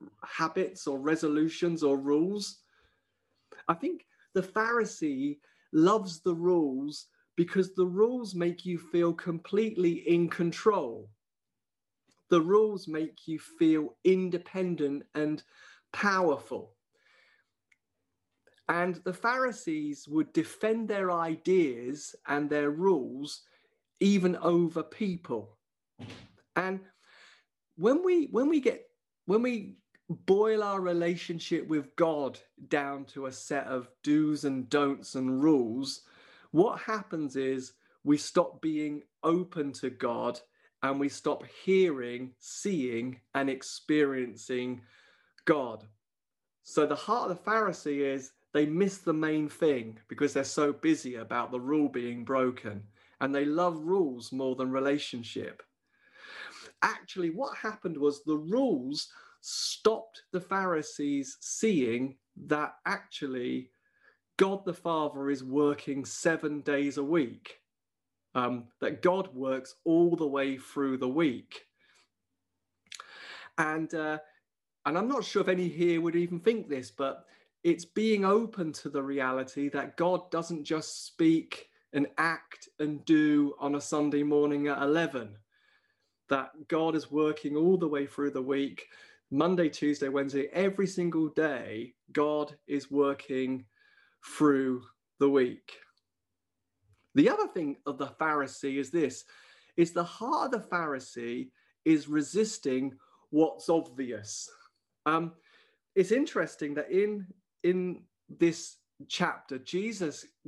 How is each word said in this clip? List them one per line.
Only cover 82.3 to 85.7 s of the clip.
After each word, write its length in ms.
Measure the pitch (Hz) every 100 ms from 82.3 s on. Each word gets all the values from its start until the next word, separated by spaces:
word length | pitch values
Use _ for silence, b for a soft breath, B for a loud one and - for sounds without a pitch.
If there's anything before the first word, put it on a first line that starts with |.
| 160 - - - -
and 260 | 151 147
do 520 | 151 156 151 147 143 -
on 140 | 143
a 80 | 143
Sunday 400 | - 151 147 143
morning 460 | 147 147 147 143 147
at 160 | 139
eleven, 520 | 143 160 160 131 107 104 _ _ _